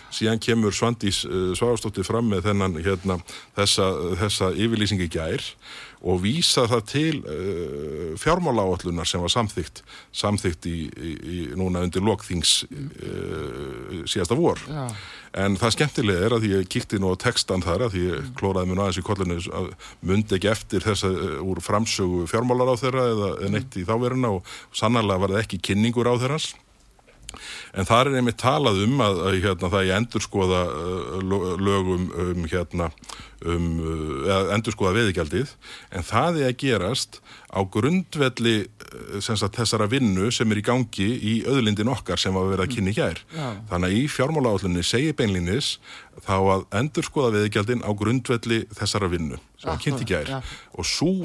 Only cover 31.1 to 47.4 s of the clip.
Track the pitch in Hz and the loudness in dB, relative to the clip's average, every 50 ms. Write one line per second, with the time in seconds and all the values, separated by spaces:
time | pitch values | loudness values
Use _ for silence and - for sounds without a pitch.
31.1 | 87 95 95 95 98 98 90 92 87 90 98 101 101 98 92 92 90 90 92 - | -6 -4 -2 0 0 0 0 0 -2 0 2 2 2 2 2 2 0 0 -2 -2
32.1 | - 85 90 90 87 87 82 78 92 90 82 - - 87 85 80 - - - - | -2 -2 -2 -2 -2 -2 -2 -2 -2 -2 -2 -2 -2 -2 -2 -4 -4 -10 -16 -18
33.1 | - - - - - - - 85 85 85 85 82 82 82 80 80 80 78 78 78 | -16 -16 -18 -18 -16 -8 -4 -2 0 0 0 0 0 -2 -2 -2 -4 -4 -4 -4
34.1 | 67 67 76 98 98 95 98 85 101 113 110 113 107 - 101 92 95 117 117 98 | -4 -2 0 2 2 2 2 2 0 0 0 -2 -2 0 2 2 4 4 2 2
35.1 | 85 90 82 76 87 107 139 - - - - - - - - - - - - - | 2 0 -2 0 -2 -2 -2 -4 -8 -16 -20 -18 -18 -18 -16 -10 -8 -8 -4 0
36.1 | 104 117 151 175 170 151 135 127 123 - 143 135 117 95 87 - 123 - - - | 0 2 2 2 2 2 0 0 0 0 0 0 2 2 0 0 -2 -4 -4 -6
37.1 | - - - - - - - - - 95 98 92 - 107 117 151 180 190 170 - | -10 -16 -20 -20 -20 -20 -16 -6 -4 -2 -2 0 0 2 2 4 2 0 0 -2
38.1 | - 151 135 127 127 - 113 117 113 104 - - - - - - - 58 55 52 | 0 0 0 0 2 2 2 2 2 2 0 -4 -10 -16 -20 -16 -16 -14 -12 -10
39.1 | 90 101 - - 110 95 104 98 - 120 113 - 117 107 107 101 131 139 127 104 | -8 -6 -4 -2 0 0 0 -2 0 -2 0 0 2 2 2 2 2 4 4 4
40.1 | 92 92 101 120 117 - 120 110 104 104 101 123 120 131 120 - - 101 95 110 | 4 2 2 2 2 2 2 2 2 2 2 2 2 2 0 -2 -2 0 0 0
41.1 | 127 - 104 107 113 110 - 117 139 135 113 107 101 104 107 127 135 - - - | 0 0 0 0 0 0 2 2 2 4 4 4 2 2 2 0 0 -2 -4 -4
42.1 | 87 - - 98 95 92 92 95 98 90 92 80 120 113 95 95 104 175 139 87 | -2 -2 0 0 0 2 2 2 2 0 0 0 0 0 0 0 2 2 0 0
43.1 | 82 - - - 156 160 143 120 104 101 110 104 87 87 90 92 98 117 147 139 | -2 -6 -10 -10 -8 -6 -6 -6 -6 -8 -8 -4 -2 0 2 2 2 2 2 0
44.1 | - - 127 123 - 147 127 117 101 92 98 90 90 87 85 - 117 120 151 160 | 0 0 0 2 2 2 2 2 2 2 2 0 0 0 0 2 2 2 2 2
45.1 | 143 - 123 104 95 90 85 87 101 143 - - - - - - - - - - | 2 2 2 2 2 0 0 0 0 0 0 -2 -4 -6 -10 -16 -20 -20 -20 -20
46.1 | - - - 104 95 95 95 98 95 95 - - 104 104 139 156 - 170 151 - | -20 -8 -2 0 2 4 4 4 4 2 0 -2 -2 0 0 0 0 -2 -4 -2
47.1 | - 156 131 117 107 104 | 0 2 2 4 4 4